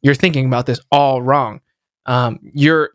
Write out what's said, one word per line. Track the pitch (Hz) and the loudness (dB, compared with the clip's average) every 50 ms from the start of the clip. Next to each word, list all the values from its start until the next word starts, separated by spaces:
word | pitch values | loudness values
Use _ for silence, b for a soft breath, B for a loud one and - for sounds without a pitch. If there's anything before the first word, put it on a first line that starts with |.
you're | - 139 143 | 0 0 2
thinking | 131 - 185 151 135 131 | 2 0 0 0 0 -2
about | 127 127 120 123 | -2 -2 -2 -2
this | - 120 - - _ | -4 -6 -6 -4 _
all | - 143 143 139 131 127 | 0 2 2 2 0 -2
wrong. | 123 127 139 147 127 110 104 - _ _ _ _ _ _ _ _ _ | 0 0 0 0 -2 -4 -8 -14 _ _ _ _ _ _ _ _ _
Um, | 127 123 123 123 117 107 - | -4 -2 -2 -2 -4 -6 -10
your, | - - - 143 143 151 160 156 151 - | -14 -10 -2 0 2 2 2 0 -2 -4